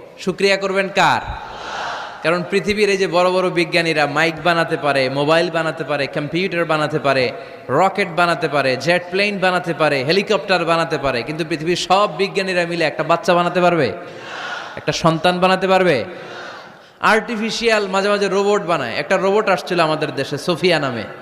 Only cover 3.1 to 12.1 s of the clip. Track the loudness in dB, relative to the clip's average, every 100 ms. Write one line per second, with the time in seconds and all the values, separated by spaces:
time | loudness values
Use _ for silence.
3.1 | 2 2 2 0 0 0 0 0 2 0
4.1 | 2 0 0 0 2 0 0 0 2 0
5.1 | 0 2 2 2 0 -2 -4 -4 -2 -2
6.1 | -4 -4 -2 -2 -2 0 0 0 0 0
7.1 | 2 0 -2 -14 -16 -2 2 2 2 -4
8.1 | 0 0 2 0 0 0 0 0 0 0
9.1 | -2 -2 0 0 0 -2 0 2 2 2
10.1 | 0 2 0 2 0 2 0 0 -2 -2
11.1 | -2 -4 -6 -4 -4 -2 -2 2 4 2